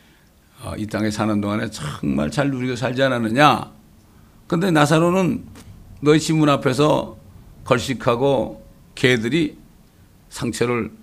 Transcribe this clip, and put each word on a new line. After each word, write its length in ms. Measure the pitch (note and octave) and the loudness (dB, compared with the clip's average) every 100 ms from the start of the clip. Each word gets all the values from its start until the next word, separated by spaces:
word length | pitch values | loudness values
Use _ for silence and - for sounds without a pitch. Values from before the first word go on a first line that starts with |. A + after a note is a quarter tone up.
| _ _ _ _ _ - | _ _ _ _ _ -16
어, 120 | G2 F2+ | -12 -8
이 80 | G2+ | -6
땅에 240 | G#2 G#2+ | -4 -2
사는 300 | G#2+ A2 G#2 | -2 -2 -2
동안에 280 | G2+ G#2+ A#2 | -2 -4 -6
정말 600 | - D3 - D3+ C#3 D3 | -8 -10 -6 -4 -2 -2
잘 180 | D3 C#3 | -2 -2
누리고 260 | C3 B2+ A#2+ | -2 -4 -4
살지 260 | B2 B2+ | -4 0
않았느냐? 680 | C3+ A#2+ A2+ B2 D3 A2 - - - - _ - - - - | 0 0 0 4 4 2 -4 -16 -20 -20 _ -20 -20 -20 -4
근데 240 | E3+ - | -2 2
나사로는 720 | D3+ D3 D#3+ F3 F#3+ F3 A#2 - - - - - - | 4 4 4 4 2 0 -2 -8 -20 -20 -20 -20 -2
너희 200 | C#3+ D#3 | 2 2
집 140 | D#3 | 2
문 140 | D#3+ D3+ | 2 2
앞에서 680 | C#3 C3 B2+ D3+ C3+ - - - - - - | 2 0 2 2 2 -2 -12 -20 -20 -20 -12
걸식하고 1000 | - B2 - A#2 B2+ A#2+ C#3 B2+ G#2 - - - - | -2 -2 -2 -4 -2 0 2 0 -2 -8 -20 -20 -20
개들이 640 | - B2+ B2 A#2 D#3+ - - - - _ _ - _ _ | 0 2 2 0 -2 -2 -6 -20 -20 _ _ -20 _ _
상처를 640 | - A#2+ - A#2+ A#2+ G#2+ - | -8 -8 -2 -2 -2 -6 -12